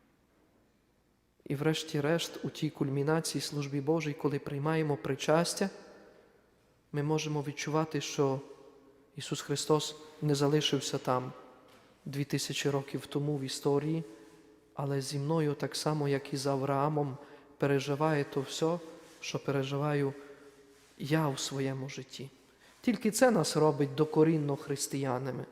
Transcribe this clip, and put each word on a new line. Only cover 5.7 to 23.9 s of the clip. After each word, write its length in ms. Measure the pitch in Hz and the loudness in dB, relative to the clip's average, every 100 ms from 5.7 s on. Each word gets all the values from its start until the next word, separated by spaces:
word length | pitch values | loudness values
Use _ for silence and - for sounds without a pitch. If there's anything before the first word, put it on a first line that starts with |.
| - - - - - - _ _ _ _ _ _ | -4 -16 -20 -20 -20 -20 _ _ _ _ _ _
ми 100 | 147 | -4
можемо 400 | 143 156 151 151 | 0 0 0 -4
відчувати, 580 | 143 139 - 156 156 143 | -4 -6 0 0 0 -2
що 400 | - - 139 135 - - - - - - _ - | -2 0 2 2 -4 -18 -20 -20 -20 -20 _ -14
Ісус 240 | - 147 | -6 -6
Христос 560 | - 143 - 151 - - - - | -4 -4 2 2 2 -8 -16 -4
не 120 | 151 | 0
залишився 640 | 139 143 151 147 139 - 139 | 2 4 4 4 0 0 -2
там 340 | - 127 127 - - - - - - _ | 0 0 -2 -10 -18 -20 -20 -20 -20 _
дві 200 | - 135 | -8 -6
тисячі 460 | 143 143 - 139 143 | -2 -2 -2 -2 0
років 360 | 139 135 135 - | 0 -2 -8 -4
тому 300 | 147 143 147 | -2 -2 -2
в 60 | |
історії, 600 | 135 - 147 143 151 160 160 - - - - - _ | -4 -2 2 2 2 -2 -4 -12 -20 -20 -20 -20 _
але 260 | - 139 139 | -6 -4 -2
зі 180 | 131 147 | -2 -4
мною 360 | 139 165 151 | 0 2 0
так 220 | 143 135 - | 0 -4 -2
само, 320 | 151 151 143 | -2 0 2
як 260 | 139 139 | 0 -2
і 20 | 139 | -4
з 100 | 139 | 0
Авраамом, 680 | 139 135 139 147 151 143 127 - - - - | 0 0 2 2 0 -2 -4 -14 -20 -20 -2
переживає 680 | 143 143 135 139 156 151 | 2 2 0 0 2 2
то 160 | 139 143 | 0 -4
все, 380 | 131 - 160 170 - - - - | -4 -2 0 0 -6 -18 -20 -14
що 240 | - 143 | -8 -4
переживаю 720 | - 139 135 139 147 143 139 139 - - - - - - - - | -2 -2 0 -2 0 2 0 -2 -12 -20 -20 -20 -20 -20 -20 -12
я 300 | 135 156 151 | 0 2 2
у 80 | 135 | 0
своєму 520 | - 135 135 135 131 | -4 -2 -2 -4 -6
житті. 420 | - 131 - 135 - - _ - - | -10 -12 -14 -14 -16 -20 _ -20 -4
Тільки 300 | - 208 220 | 0 2 0
це 200 | 208 254 | 6 6
нас 260 | 202 151 156 | 8 4 6
робить 380 | 151 143 139 | 6 6 0